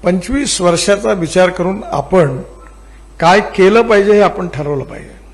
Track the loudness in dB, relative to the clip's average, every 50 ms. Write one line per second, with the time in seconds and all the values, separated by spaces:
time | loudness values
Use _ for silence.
0 | 0 -2 -2 -2 -2 -4 -4 -4 -4 -4 -4 -2 0 0 0 0 0 0 0 0
1 | 0 -4 -2 -2 -4 -2 0 2 0 0 0 -2 -4 -4 -4 -6 -8 -8 -6 -6
2 | -4 0 2 2 2 2 0 -6 -12 -14 -20 -20 -20 -20 -20 -20 -20 -20 -20 -20
3 | -20 -20 -10 -2 2 4 4 4 2 -2 0 2 4 4 4 4 2 4 2 2
4 | 4 4 4 4 4 2 0 -2 -8 -8 -8 -8 -6 -6 -6 -6 -6 -10 -14 -18
5 | -18 -20 -20 -20 -20 -20